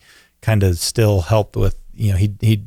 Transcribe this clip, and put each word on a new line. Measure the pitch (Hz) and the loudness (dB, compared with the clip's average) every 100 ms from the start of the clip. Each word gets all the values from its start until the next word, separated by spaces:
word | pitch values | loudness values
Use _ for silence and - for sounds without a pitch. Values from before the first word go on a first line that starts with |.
| _ - _ _ | _ -20 _ _
kinda | - 107 98 85 | -2 2 2 0
still | - - 107 101 | -4 0 2 2
helped | 82 110 - | 2 0 0
with, | 107 98 - - | -2 -2 -2 -8
you | - 110 | -4 -2
know, | 92 | 0
he, | 104 101 | 0 0
he | 113 107 | 0 0